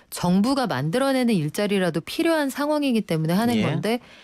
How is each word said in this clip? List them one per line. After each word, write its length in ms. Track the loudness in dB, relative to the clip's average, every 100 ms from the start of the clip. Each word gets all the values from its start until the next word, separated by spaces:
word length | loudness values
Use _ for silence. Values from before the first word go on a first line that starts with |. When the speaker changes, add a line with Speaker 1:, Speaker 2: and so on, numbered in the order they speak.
| -16
Speaker 1:
정부가 560 | -4 2 2 2 0 0
만들어내는 640 | -2 -2 0 2 2 2
일자리라도 640 | 0 0 -2 0 0 0 -2
필요한 500 | -4 -2 0 2 0
상황이기 520 | -2 -2 0 0 0
때문에 300 | 0 -2 0
하는 220 | 0 2
Speaker 2:
예. 80 | 0
Speaker 1:
건데 380 | 0 -2 -2 -4 -6 -20